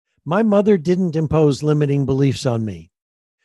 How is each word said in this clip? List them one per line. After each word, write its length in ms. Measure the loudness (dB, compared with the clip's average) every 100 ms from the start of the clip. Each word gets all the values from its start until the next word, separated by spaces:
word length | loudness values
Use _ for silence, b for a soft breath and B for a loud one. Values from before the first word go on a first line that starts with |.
| _ _ -4
My 160 | -2
mother 340 | 2 2 4 2
didn't 400 | 2 -2 0 -2
impose 460 | 0 2 2 2
limiting 420 | 0 0 0 -2
beliefs 400 | 0 0 0 0
on 220 | -4 -4 -6
me. 240 | -10 -18 _ _ _ _ _